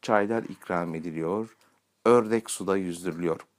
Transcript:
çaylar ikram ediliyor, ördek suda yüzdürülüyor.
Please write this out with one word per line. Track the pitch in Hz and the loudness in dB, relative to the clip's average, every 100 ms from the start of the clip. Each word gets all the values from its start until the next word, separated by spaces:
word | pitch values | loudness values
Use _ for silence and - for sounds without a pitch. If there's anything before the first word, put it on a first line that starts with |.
çaylar | - 110 101 113 | 2 2 2 -2
ikram | - - - 90 87 | -4 -14 -4 -2 -2
ediliyor, | 82 85 80 80 101 113 _ _ _ _ _ | -6 -8 -4 -2 -2 -6 _ _ _ _ _
ördek | 113 120 107 113 110 | 4 6 6 0 -2
suda | - 95 98 | -6 0 0
yüzdürülüyor. | 92 85 90 82 85 80 - | 0 -4 -6 -2 -2 -2 -6